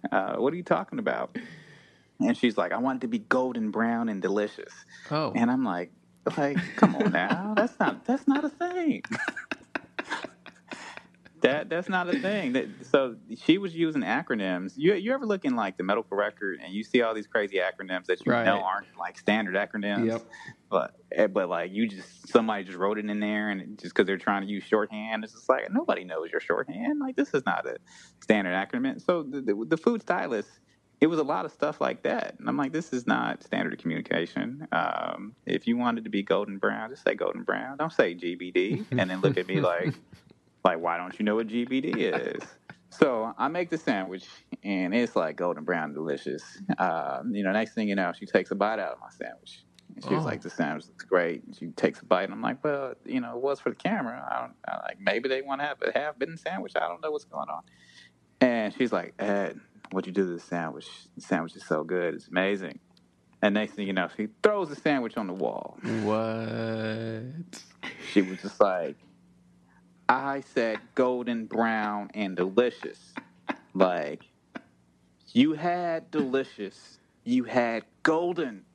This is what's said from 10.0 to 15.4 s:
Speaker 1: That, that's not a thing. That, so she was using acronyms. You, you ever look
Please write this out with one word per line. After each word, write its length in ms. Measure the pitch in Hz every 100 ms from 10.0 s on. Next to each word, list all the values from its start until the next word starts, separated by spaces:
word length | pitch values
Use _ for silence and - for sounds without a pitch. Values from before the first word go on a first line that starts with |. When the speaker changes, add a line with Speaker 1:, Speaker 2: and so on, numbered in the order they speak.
| - - - - - - - - - - - _ - -
Speaker 1:
That, 280 | 123 143 -
that's 200 | 165 185
not 200 | 185 175
a 80 | 269
thing. 360 | 190 208 147
That, 140 | 127 - - -
so 280 | 147 131 113 - 117
she 220 | - 175
was 160 | 196 165
using 260 | 165 151
acronyms. 720 | 95 120 165 120 95 90 95 -
You, 180 | 160 202
you 180 | 208
ever 140 | 262 233
look 180 | 196